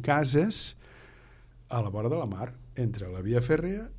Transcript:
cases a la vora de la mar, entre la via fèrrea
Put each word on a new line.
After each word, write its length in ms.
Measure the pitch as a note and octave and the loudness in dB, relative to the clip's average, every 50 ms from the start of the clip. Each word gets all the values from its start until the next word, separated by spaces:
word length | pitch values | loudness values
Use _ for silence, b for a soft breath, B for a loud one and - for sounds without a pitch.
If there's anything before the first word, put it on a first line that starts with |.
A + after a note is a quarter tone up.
| - | 2
cases 720 | - C#3+ D3 D3+ C3 C3 D3 F3 A3 G#3+ - - - b b b b b b b b b b b b b b b b b - - - | 2 2 4 4 4 4 4 4 4 0 -4 -8 -10 b b b b b b b b b b b b b b b b b -20 -10 -4
a 120 | B2+ A#2+ | -2 0
la 80 | A2 G2+ | 0 0
vora 180 | F#2+ G#2+ G#2+ A#2+ | 0 -2 0 0
de 60 | D3 E3+ | 0 0
la 80 | D#3+ G#2 | -2 -2
mar, 220 | F#2+ F#2+ B2 B2 - - - - - - | -4 -4 -6 -8 -8 -12 -18 -10 -4 -2
entre 320 | B2 A2+ - - G2+ F2+ | -2 -2 -2 -4 -6 -6
la 120 | F#2 F#2 | -6 -4
via 200 | F#2 G#2 A#2 B2 | 0 2 2 2
fèrrea 420 | A#2+ B2+ D#3 D#3 E3 F3+ G3 G#3 A3+ B3 - | 4 4 4 2 2 0 -4 -4 -6 -10 -12